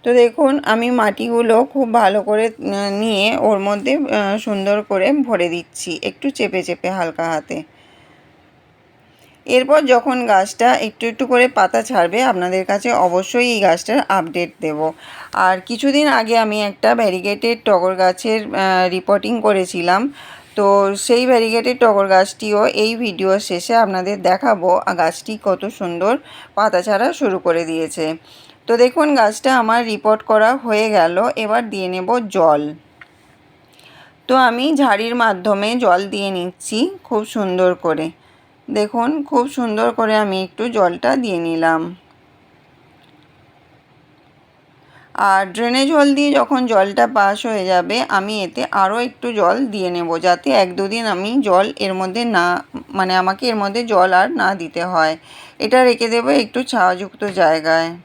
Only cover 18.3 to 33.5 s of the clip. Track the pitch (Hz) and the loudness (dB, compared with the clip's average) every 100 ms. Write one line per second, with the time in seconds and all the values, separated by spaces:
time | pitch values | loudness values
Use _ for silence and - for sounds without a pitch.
18.3 | 220 214 - 190 185 185 185 180 202 214 | -2 -2 -2 0 2 0 -2 -2 -2 0
19.3 | 233 214 196 180 180 170 190 269 277 - | 0 0 0 -2 -4 0 0 0 -8 -20
20.3 | - - - 202 202 196 202 - 240 254 | -20 -10 0 4 4 2 -2 0 2 4
21.3 | 240 226 226 247 254 233 202 196 185 202 | 2 2 0 -2 2 2 4 4 4 2
22.3 | - 214 208 214 - 214 233 233 170 190 | -2 -2 0 0 0 -2 -2 -6 -2 0
23.3 | 196 - 175 175 233 214 185 185 202 185 | 0 -2 -6 0 0 2 -2 -4 -2 0
24.3 | 185 269 202 175 180 - 175 160 - - | 2 2 0 2 0 0 0 0 -2 -12
25.3 | 214 208 180 196 - 180 170 190 285 - | -6 -4 -2 -6 -8 -8 -2 0 -2 -6
26.3 | - - - 214 185 190 196 254 330 247 | -20 -8 0 2 0 0 0 0 0 -2
27.3 | 185 - 165 165 165 160 - 160 160 _ | -2 0 -2 -2 -6 -6 -6 -6 -6 _
28.3 | - - _ - 233 247 320 302 277 214 | -20 -20 _ -2 2 4 4 2 4 2
29.3 | 220 269 262 220 233 233 208 214 214 - | 0 0 2 2 0 0 -2 0 0 2
30.3 | 214 220 269 240 214 220 208 165 175 240 | 4 4 2 -2 0 2 2 2 2 -2
31.3 | - 220 226 226 196 185 185 185 247 214 | -2 -2 -2 -2 -6 -6 -6 -2 -2 -2
32.3 | 190 165 147 151 160 _ _ - _ _ | 2 2 2 -2 -10 _ _ -20 _ _
33.3 | _ _ | _ _